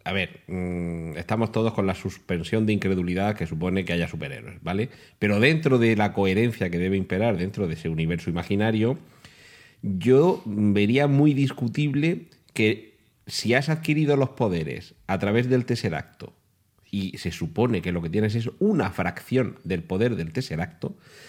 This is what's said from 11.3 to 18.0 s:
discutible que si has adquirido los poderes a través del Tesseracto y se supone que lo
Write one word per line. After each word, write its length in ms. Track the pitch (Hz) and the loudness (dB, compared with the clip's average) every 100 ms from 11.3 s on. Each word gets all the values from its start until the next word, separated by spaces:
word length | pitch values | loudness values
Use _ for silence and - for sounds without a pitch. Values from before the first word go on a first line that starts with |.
discutible 920 | 139 135 - 120 147 147 143 160 185 - _ _ | 4 0 0 -4 -2 -2 0 0 -2 -8 _ _
que 420 | - 110 - - _ _ _ - | 0 2 2 -6 _ _ _ -12
si 260 | - 107 | -4 2
has 160 | 127 143 | 2 2
adquirido 480 | 156 160 151 147 135 | -2 0 2 2 2
los 120 | 127 | 2
poderes 640 | - 110 85 73 58 - - - | 0 0 0 -4 -8 -14 -12 -4
a 100 | 95 | -2
través 320 | 101 110 123 | 2 2 4
del 160 | 127 123 | 2 2
Tesseracto 680 | 117 113 73 - - - - _ _ _ _ _ | -2 -2 -4 -8 -16 -20 -20 _ _ _ _ _
y 260 | 101 95 - | -6 -6 -6
se 140 | 87 | -8
supone 500 | - 80 - 123 95 | -6 -4 0 0 0
que 100 | 87 | -2
lo 100 | 87 | -4